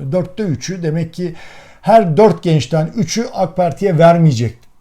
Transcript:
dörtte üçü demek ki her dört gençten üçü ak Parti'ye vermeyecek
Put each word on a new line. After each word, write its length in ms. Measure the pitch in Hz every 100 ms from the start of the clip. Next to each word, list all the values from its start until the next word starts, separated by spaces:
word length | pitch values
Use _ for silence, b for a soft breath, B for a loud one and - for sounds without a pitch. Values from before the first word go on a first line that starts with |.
| 135
dörtte 320 | 180 175 -
üçü 400 | 208 127 - 190
demek 300 | 165 160 165
ki 220 | - 175 - B B B B
her 360 | - 226 185 151
dört 260 | 214 -
gençten 460 | 175 156 - 160 160 233
üçü 320 | 165 220 254
ak 240 | 214 185 -
Parti'ye 400 | 175 - 196 156
vermeyecek 600 | 165 170 160 117 113 - - _